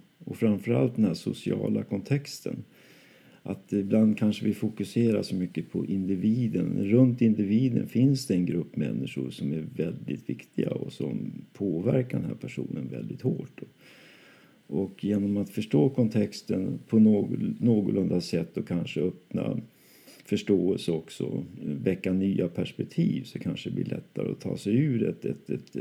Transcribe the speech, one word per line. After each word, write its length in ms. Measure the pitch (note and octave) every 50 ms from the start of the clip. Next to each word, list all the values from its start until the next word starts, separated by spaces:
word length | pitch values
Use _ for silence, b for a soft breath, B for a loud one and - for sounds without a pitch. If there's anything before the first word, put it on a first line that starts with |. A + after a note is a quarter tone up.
| - _ _ - -
Och 120 | - -
framförallt 600 | - A#2+ A2 G#2 F#2+ - A#2 B2 C3 C3+ A#2+ B2
den 80 | A#2 G#2+
här 100 | F2+ E2
sociala 680 | - - - - - - G2 F#2+ G2+ G2+ A2 G#2+ G#2+
kontexten. 800 | - - G#2+ G2 - - C#3 C#3+ C#3+ - - - - - - A#2 - - b b b b b b b b b b b b b b
Att 300 | b - F#2+ - - -
ibland 460 | G#2 G#2 G2+ G2 A2 A2 A2 G#2+ G#2+ -
kanske 260 | A2+ G#2+ G#2 - G#2+
vi 100 | G#2+ G2+
fokuserar 680 | - A#2 G#2+ - - G2+ - - A#2 A#2 A2+ G#2+ G2+
så 120 | G2 - F#2+
mycket 380 | F#2 F2+ F2 - - E2+ -
på 140 | - F2+ F2
individen. 920 | - G2 F#2+ F#2 F#2 G2 F2+ G2 G#2+ A2+ B2+ A#2+ G#2+ - F2+ E2+ F2 F2+ G2+ G2
Runt 360 | G2 A2 B2 C3 B2+ B2 B2
individen 640 | A#2+ A2+ G#2 G#2+ G#2 G2 G#2+ A#2 C3 B2+ A#2 A2 -
finns 400 | - - A2+ C3 C#3+ C#3 B2 -
det 80 | - F#2+
en 120 | F2+ F2
grupp 300 | D#2+ - E2+ - - -
människor 540 | E2+ D2+ A#1+ A1 B1 C#2 - - C#2 C2 B1+
som 220 | - - - C#2
är 120 | D2+ D#2+ D2+ - -
väldigt 520 | - D#2 E2 - - - - C#2 - - -
viktiga 400 | - - - _ _ - - -
och 220 | - - - -
som 400 | - - - C#2 A#1 G1+ - - - - - -
påverkar 640 | - - G2+ F#2+ D#2 E2 F#2+ B2 D3 C3 B2 - - A#2
den 100 | - -
här 60 | -
personen 540 | - - - - - - - - - - -
väldigt 300 | B1+ A1+ A1 - - -
hårt 280 | - B2+ - - - - - -
då. 60 | - - _ b b b b b b b b b b b b b b b b b b - C#2+
Och 280 | F2+ F#2+ F#2+ - - -
genom 320 | G2+ G#2 G2+ G2+ G2+ G2+
att 140 | G2+ G2 -
förstå 380 | - A2 G#2+ - - D3 C#3+ C3+
kontexten 880 | C#3 B2+ A#2+ G#2+ - G#2+ G2+ - - - - - G2 F#2+ F#2+ F#2+ E2+ E2+ - -
på 100 | A#2 A2
någ-, 560 | A2 G#2+ G#2+ G2 - - - - - - - -
någorlunda 600 | - A#2+ A2+ G#2+ G2 - G#2+ G2 F#2 F2 F2+ F2+
sätt 360 | E2+ - - E2+ D#2+ - -
och 120 | F2+ - -
kanske 320 | F2 E2+ E2+ - - D2
öppna 600 | D#2+ F2+ - - - - - F2+ - G#2+ - - - - b b b b b b b b b b b
förståelse 680 | - G#2 G2+ - - G2+ F2+ F2 F#2 F#2 - - F2
också, 520 | E2 D#2 - - - - - - F2 F2+ F2 - - -
väcka 500 | - D2+ D2 - - F#2+ F2+ F#2 - F#2+
nya 360 | F#2 F#2+ F#2+ G2 F#2+ F2 F2+ F2
perspektiv, 720 | - - F2+ - - - - - - E3+ E3+ - - - -
så 140 | - - -
kanske 320 | - - - - - -
det 40 | G1+
blir 100 | G1+ -
lättare 460 | - - - - - - G1+ - -
att 100 | - -
ta 160 | - - -
sig 180 | - - G2 A2
ur 320 | C3 D#3 D3 A#2+ A2 - -
ett, 160 | - - -
ett, 260 | A2 - - - -
ett 240 | - - - - - -